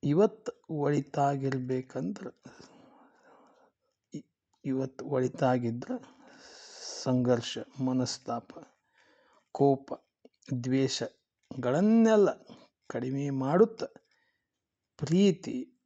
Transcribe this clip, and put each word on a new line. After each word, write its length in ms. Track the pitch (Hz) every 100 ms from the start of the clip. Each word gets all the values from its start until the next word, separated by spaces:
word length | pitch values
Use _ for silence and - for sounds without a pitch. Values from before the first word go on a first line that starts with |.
ಇವತ್ತು 640 | 147 151 214 - - - _
ಒಳಿತಾಗಿರ್ಬೇಕಂದ್ರ 1600 | 156 143 147 147 - 139 143 135 131 127 131 127 131 127 - - - - - - - - - - _ _ - _ _ _ _ _ _ _
ಇ-, 100 | 147 - _ _ _
ಇವತ್ತು 400 | 139 131 131 -
ಒಳಿತಾಗಿದ್ರ 880 | - 135 127 - 131 127 117 117 - 254 - _ - - - - - - - -
ಸಂಘರ್ಷ, 560 | - 127 123 120 - - - 135
ಮನಸ್ತಾಪ, 720 | 131 127 123 - - 117 - - - _ _ _ _ _ _ _ _
ಕೋಪ, 400 | - 139 135 - - _ _ - _ - 127
ದ್ವೇಷಗಳನ್ನೆಲ್ಲ 1600 | 123 131 131 - 117 _ _ _ _ - 123 143 208 226 226 220 185 - - - _ _ _
ಕಡಿಮೆ 440 | 120 127 139 143
ಮಾಡುತ್ತ 540 | 135 131 170 220 - - - _ _ _ _ _ _ _ _ _ -
ಪ್ರೀತಿ 760 | 139 175 202 165 - 123 127 _